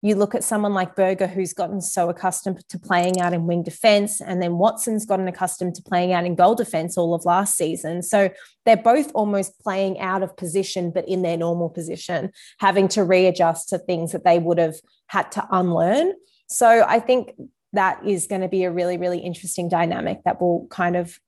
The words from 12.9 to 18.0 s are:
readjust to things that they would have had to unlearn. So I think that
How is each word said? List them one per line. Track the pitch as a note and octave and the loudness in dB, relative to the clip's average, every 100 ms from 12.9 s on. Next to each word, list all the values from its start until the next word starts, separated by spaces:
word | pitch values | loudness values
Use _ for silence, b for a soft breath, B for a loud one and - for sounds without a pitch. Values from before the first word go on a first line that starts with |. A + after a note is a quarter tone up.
| G#3+ | 2
readjust | F3+ F#3 F#3 F3+ E3+ E3 - | 2 4 4 4 0 0 -6
to | F3+ | -8
things | - F3 E3 | -4 -4 -4
that | E3+ | 0
they | F3+ E3+ | 4 4
would | E3+ E3+ | 4 2
have | E3 D#3 _ _ _ | 0 -2 _ _ _
had | G3+ - | -4 -2
to | G#3 - | -6 -2
unlearn. | F#3 F3+ E3+ E3+ B3 F4 G4 b b _ | 0 0 2 2 2 0 -4 b b _
So | - A#3+ A3+ | 2 6 6
I | - A3+ | 6 2
think | A#3 B3+ - - - _ _ | 2 0 0 -14 -20 _ _
that | G3+ F#3+ - | 0 0 0